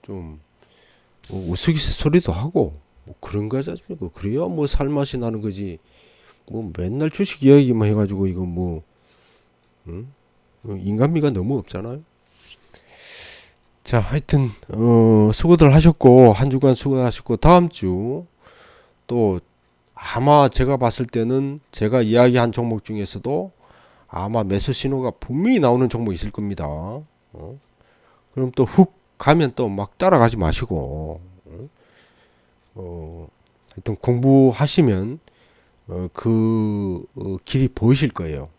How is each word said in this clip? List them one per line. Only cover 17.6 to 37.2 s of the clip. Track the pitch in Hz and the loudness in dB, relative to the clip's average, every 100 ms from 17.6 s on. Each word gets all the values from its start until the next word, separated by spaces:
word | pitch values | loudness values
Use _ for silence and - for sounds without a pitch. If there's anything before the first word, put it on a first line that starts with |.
| 175 | 4
주 | - 92 90 113 151 175 _ _ _ - _ _ _ - | -4 -4 -4 -4 -8 -12 _ _ _ -20 _ _ _ -6
또 | 120 107 90 _ _ _ _ _ | 0 0 0 _ _ _ _ _
아마 | - - 117 139 147 135 | -18 -10 -2 4 6 4
제가 | - 131 139 | 2 0 0
봤을 | 120 110 123 | -2 -2 -6
때는 | 117 113 131 139 147 _ | -4 -2 -2 -4 -10 _
제가 | - - 123 | -6 -2 0
이야기한 | 107 117 123 123 117 | 2 4 4 4 0
종목 | 110 120 110 - | -2 -6 -6 -8
중에서도 | 107 98 98 117 151 190 _ _ _ _ _ _ | -8 -8 -8 -6 -6 -8 _ _ _ _ _ _
아마 | 85 98 113 101 | -8 -4 -4 -2
매수 | 98 - | -2 -2
신호가 | 131 135 135 123 - | -4 -4 -4 -6 -8
분명히 | - 131 214 254 | -8 -2 2 2
나오는 | 135 123 127 | 2 2 0
종목이 | 113 113 90 | -2 -4 -6
있을 | 104 | -8
겁니다. | - 104 98 76 | -8 -8 -8 -8
어? | 76 90 127 151 _ _ 82 85 139 _ _ _ _ _ _ _ | -8 -10 -14 -16 _ _ -20 -18 -20 _ _ _ _ _ _ _
그럼 | - 131 - | -8 -6 -2
또 | |
훅 | 123 - 185 _ _ _ | 2 4 4 _ _ _
가면 | - 160 143 - | 0 2 0 -2
또 | 117 | -4
막 | 98 101 _ | -4 -8 _
따라가지 | 185 165 117 113 | 2 4 4 2
마시고, | 82 78 120 82 67 76 78 80 90 92 - | -2 -2 -4 -6 -6 -10 -12 -14 -18 _ -20
어? | 85 139 _ _ _ _ _ _ _ _ _ _ - | -20 -20 _ _ _ _ _ _ _ _ _ _ -18
어, | 90 85 80 82 78 _ _ _ _ | -14 -14 -14 -16 -20 _ _ _ _
하여튼 | - - 104 | -12 -10 -6
공부하시면, | - 123 135 135 131 113 147 - 139 95 104 156 _ _ _ _ _ _ - | -2 0 4 6 6 2 0 2 2 2 -4 -10 _ _ _ _ _ _ -12
어, | 90 92 | -10 -10
그, | - 117 113 110 113 107 104 101 87 - | -6 -2 0 0 0 -2 -4 -6 -8 -12
어, | - | -12